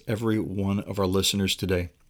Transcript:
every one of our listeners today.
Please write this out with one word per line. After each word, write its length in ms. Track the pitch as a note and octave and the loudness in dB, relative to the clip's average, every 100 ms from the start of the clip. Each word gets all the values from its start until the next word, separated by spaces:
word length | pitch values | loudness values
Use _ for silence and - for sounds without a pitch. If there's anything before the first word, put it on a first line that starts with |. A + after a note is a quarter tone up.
| - | -4
every 320 | G#2+ A2+ G#2+ | -2 0 0
one 420 | F2 F#2+ G2 G2+ | 0 -2 0 0
of 180 | - G2+ | -2 0
our 80 | F#2+ | 2
listeners 500 | F#2+ F#2+ G2+ F#2+ - | 2 2 0 0 -2
today. 320 | F#2 F#2 F2 - _ | 0 0 -2 -10 _